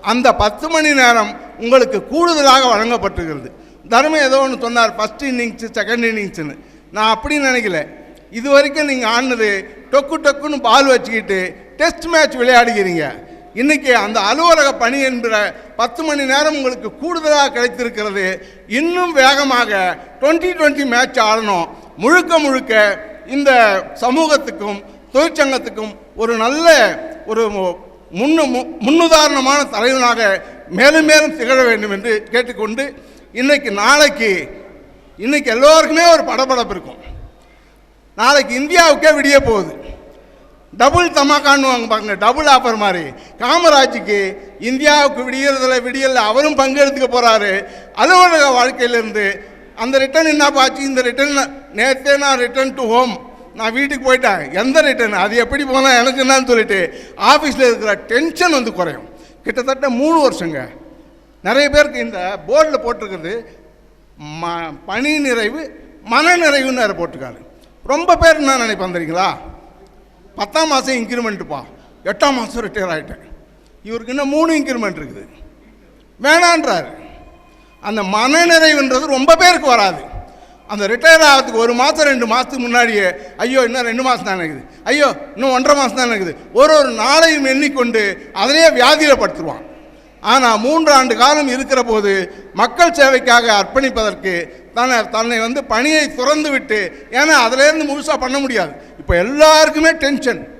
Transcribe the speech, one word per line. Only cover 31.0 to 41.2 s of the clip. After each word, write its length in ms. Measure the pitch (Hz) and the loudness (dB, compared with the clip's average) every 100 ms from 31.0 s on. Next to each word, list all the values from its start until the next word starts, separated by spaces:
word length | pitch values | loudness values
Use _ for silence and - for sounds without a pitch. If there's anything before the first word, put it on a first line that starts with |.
| 311 | 4
மேலும் 320 | 302 302 - | 4 2 -4
திகழ 260 | 240 262 | 0 2
வேண்டும் 280 | 247 220 208 | 2 0 -2
என்று 320 | 196 226 214 - | -6 -4 -4 -2
கேட்டுக்கொண்டு, 640 | 233 247 196 214 226 277 - - - - | -4 -4 -6 -8 -6 -8 -8 -20 -20 -16
இன்னைக்கு, 380 | 214 262 285 254 | -4 0 0 0
நாளைக்கு, 880 | 202 214 294 294 285 226 185 143 - - - - - _ - | -2 2 4 4 2 -2 -2 -6 -16 -20 -20 -20 -20 _ -10
இன்னைக்கு 340 | 220 294 262 | -4 -2 -2
எல்லோருக்குமே 600 | 226 285 311 302 311 339 | 4 6 6 4 2 4
ஒரு 120 | 330 | 4
படபடப்பு 460 | 294 233 262 254 214 | 2 -2 0 0 -2
இருக்கும். 440 | 190 143 120 - - - _ _ _ _ _ _ _ _ - | -8 -12 -20 -18 -18 -20 _ _ _ _ _ _ _ _ -2
நாளைக்கு 440 | 233 285 269 247 | 2 2 0 -4
இந்தியாவுக்கே 540 | 294 349 330 285 311 | -2 4 4 4 4
விடிய 260 | 302 277 285 269 | 2 4 4 4
போகுது. 300 | 214 165 - - - - - _ _ _ _ _ - | -2 -2 -10 -18 -20 -20 -20 _ _ _ _ _ 0
டபுள் 320 | 247 330 349 | 2 2 0
தமாக்கான்னுவாங்க 800 | 302 | 0